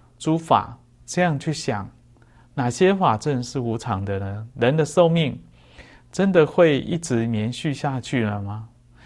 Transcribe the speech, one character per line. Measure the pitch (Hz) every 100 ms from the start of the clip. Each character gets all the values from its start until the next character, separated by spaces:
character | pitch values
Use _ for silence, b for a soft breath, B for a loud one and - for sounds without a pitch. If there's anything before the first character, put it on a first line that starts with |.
| b b
诸 | - 165
法 | 165 113 - - _ _ -
这 | -
样 | 180 143
去 | 165
想， | 147 - 107 101 - _ _ b b b -
哪 | 123
些 | 120 185
法 | 196 170 110
正 | 147 135
是 | 120 143
无 | 120 110
常 | - 98
的 | 101 98
呢？ | 98 101 110 -
人 | 117 160
的 |
寿 | 151 - 170
命 | 170 151 - - B B B B B B
真 | - 196
的 | 180
会 | 151 - 160 135
一 | - 170
直 | - 117 117
延 | 113 110
续 | 120 160
下 | 135 143 131
去 | - 135
了 | 107 104
吗？ | 101 107 113 _ _ B